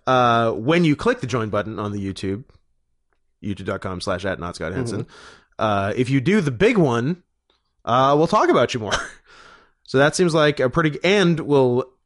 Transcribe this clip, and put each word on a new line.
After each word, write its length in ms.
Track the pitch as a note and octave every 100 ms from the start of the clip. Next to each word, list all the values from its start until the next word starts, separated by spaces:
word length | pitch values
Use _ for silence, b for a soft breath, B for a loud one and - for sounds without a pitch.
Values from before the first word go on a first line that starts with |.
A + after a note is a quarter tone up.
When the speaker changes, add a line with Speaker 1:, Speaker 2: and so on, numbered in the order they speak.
| -
Speaker 1:
uh, 440 | B2+ B2 A#2 A#2
when 320 | G#2 A2+ E3+ E3+
you 100 | C#3+
click 240 | A3+ A#3+
the 80 | B2+
join 220 | B2 A2
button 300 | G#2 G#2 G2+
on 120 | G#2
the 80 | G2+
YouTube, 460 | G2 F#2 F#2+ G2+ C3+ _ _ _ _ _ _ _ _ _
youtube 220 | - F#2+ F#2
dot 160 | F#2+
com 180 | G2 F2+
slash 240 | F#2+ F2+ F#2+
at 140 | F2+
not 160 | F2 F2
Scott 160 | E2
Henson, 320 | - A#2+ F#2+ -
Speaker 2:
Mm-hmm. 60 | B B B B -
Speaker 1:
uh, 320 | G#2+ G2+ G2 G#2+
if 120 | B2+
you 120 | C3+
do 180 | B2 G#3
the 120 | D#3
big 260 | A#2+ G#3 A#3
one, 460 | D3+ A#2 B2 F3 _ _ _ _ _ _
uh, 320 | - B2 C3+ D3
we'll 100 | E3
talk 200 | G#3+ E4
about 240 | B3 A#2+
you 60 | B2+
more. 140 | G#2
<laughs> 100 | F2+ B B B B B B B _
So 140 | _ C3
that 180 | C#3+ -
seems 200 | F3+ D#3+
like 240 | D3 D3
a 100 | C3
pretty, 300 | C#3+ D#3 C#3+
and 360 | F3 G#3 F3 D#3+
we'll 440 | D3 C#3+ B2+ B2 - _